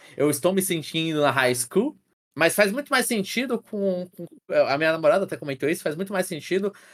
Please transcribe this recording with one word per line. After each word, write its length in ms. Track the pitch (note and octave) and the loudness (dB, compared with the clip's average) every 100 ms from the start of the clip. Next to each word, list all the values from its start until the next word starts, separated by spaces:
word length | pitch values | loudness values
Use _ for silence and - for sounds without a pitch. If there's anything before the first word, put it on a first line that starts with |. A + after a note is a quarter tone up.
| - - | -10 0
eu 120 | D3 | 0
estou 220 | D3 F3+ | 2 0
me 80 | F#3+ | 0
sentindo 600 | F#3 E3+ - D#3+ D#3+ D#3 | 0 -2 -4 -4 -2 0
na 100 | C#3+ | 2
high 240 | C3 B2+ B2 | 2 2 0
school, 400 | - F#3 C#4 - _ _ _ - | -2 0 -2 -4 _ _ _ 0
mas 180 | E3 G3+ | 2 4
faz 160 | G3+ | 2
muito 160 | B3 C#4+ | 0 0
mais 160 | C4 A#3+ | 0 0
sentido 520 | A3+ F#3+ A3+ B3+ A#3 - | -2 -2 -4 -2 -4 -6
com, 340 | G#3 G3 F3+ F3+ - | -4 -2 -2 -6 -14
com, 100 | E3+ - - | -18 -16 -2
a 240 | D3 A#2+ C#3+ | 2 2 2
minha 140 | D#3+ | 2
namorada 320 | D#3+ D3+ F#3 | 4 4 4
até 140 | F#3+ D3 | 2 -6
comentou 300 | D3 C3+ C#3+ | -6 -2 -2
isso, 120 | F3 | -2
faz 140 | E3 D3+ | -4 -4
muito 160 | G3 | -4
mais 120 | F#3+ F3+ | -4 -4
sentido 460 | D#3+ - F#3 G3+ - - | -6 -4 -2 -2 -6 -18